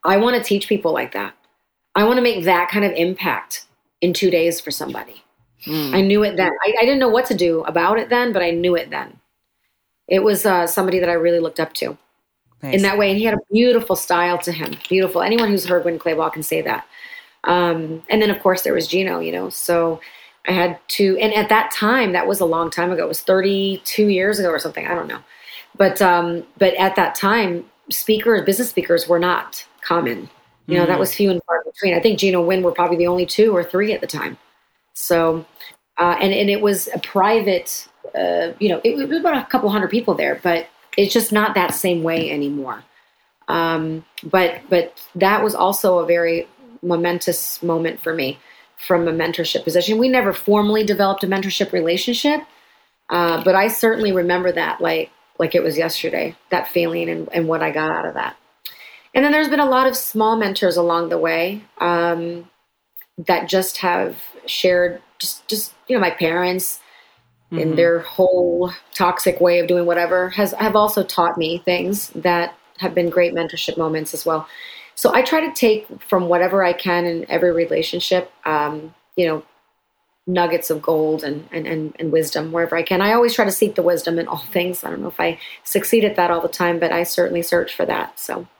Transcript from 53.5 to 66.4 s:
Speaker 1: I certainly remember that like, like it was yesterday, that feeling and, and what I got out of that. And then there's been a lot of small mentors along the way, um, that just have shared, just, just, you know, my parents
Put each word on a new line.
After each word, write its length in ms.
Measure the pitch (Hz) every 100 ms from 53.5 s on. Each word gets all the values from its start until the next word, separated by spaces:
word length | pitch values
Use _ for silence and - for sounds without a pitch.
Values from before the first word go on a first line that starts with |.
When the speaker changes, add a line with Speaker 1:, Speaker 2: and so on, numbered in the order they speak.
Speaker 1:
I 140 | 190 208
certainly 440 | 220 226 220 214
remember 400 | 185 175 180 180
that 280 | 170 165 170
like, 300 | 170 160 160 _ _ _
like 160 | 160
it 80 | 175
was 140 | 160 147
yesterday, 600 | 165 - 160 165 160 165 _
that 180 | 180 185
feeling 400 | 175 170 170 170
and, 180 | 165 160
and 160 | 170 165
what 140 | 160
I 80 | 160
got 200 | 151 156
out 160 | 165 165
of 80 |
that. 220 | - 120 - _ _ - - - - _
And 100 | -
then 80 | 285
there's 160 | 302 302
been 120 | 294
a 60 | 285
lot 180 | 254 262
of 100 | 254
small 400 | - 220 220 226
mentors 400 | 208 190 190 170
along 320 | 170 170 170
the 100 | 170
way, 440 | 165 165 175 208 214 -
um, 720 | 175 170 170 165 170 170 170 _ _ _ _ - - - 170
that 220 | 175 175
just 300 | 190 185 -
have 420 | 185 175 190 - - - -
shared, 540 | - 185 180 180 175 _ _
just, 260 | - - -
just, 260 | 214 - - _
you 60 | 254
know, 40 |
my 100 | 180
parents 720 | 170 165 170